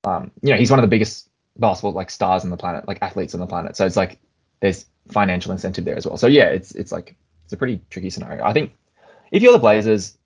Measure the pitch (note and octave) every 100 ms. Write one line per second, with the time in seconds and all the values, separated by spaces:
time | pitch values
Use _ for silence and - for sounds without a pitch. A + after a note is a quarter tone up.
0 | G2 F2 - _ C#3 A2 A#2+ C3+ A2+ A2
1 | G#2+ - _ _ _ - A2+ G2 G#2 F2
2 | F#2 - F#2+ F#2 F2+ F2 F2+ E2+ - G2
3 | F#2+ G2 F#2 F2 F2+ F2 E2 - F#2+ F#2+
4 | F2+ - _ _ _ _ G2 F2 _ _
5 | _ G#2+ G2 F2+ - F#2+ F#2 F#2 D#2+ D2
6 | - - B2 C#3+ F#2+ F#2 - G2+ G2+ F2
7 | - _ _ _ _ G2+ C3 G#2 _ -
8 | F#2 - - - - B2+ D3+ _ _ _
9 | _ _ _ G3+ B3 A#3 A2+ G#2+ G#2+ G#2+
10 | F2+ _